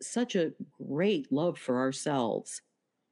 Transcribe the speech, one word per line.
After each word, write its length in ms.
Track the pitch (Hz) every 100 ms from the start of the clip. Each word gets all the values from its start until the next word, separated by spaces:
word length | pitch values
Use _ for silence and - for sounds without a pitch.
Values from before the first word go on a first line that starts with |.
such 360 | - - 240 190
a 160 | 160 - - - 139
great 420 | 139 202 180 131
love 240 | 135 175 151
for 200 | - 123
ourselves 840 | 131 135 151 139 113 101 - - - _ _ _ _